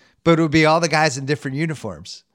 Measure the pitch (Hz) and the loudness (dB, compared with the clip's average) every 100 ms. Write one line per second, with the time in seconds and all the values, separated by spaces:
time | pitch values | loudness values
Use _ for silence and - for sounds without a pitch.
0 | _ _ 165 165 165 156 156 160 170 156 | _ _ 2 2 2 2 4 2 2 0
1 | 156 131 135 143 143 135 165 151 110 78 | 0 -2 -4 -4 -4 -6 -6 -6 -10 -14
2 | 87 - _ | -16 -20 _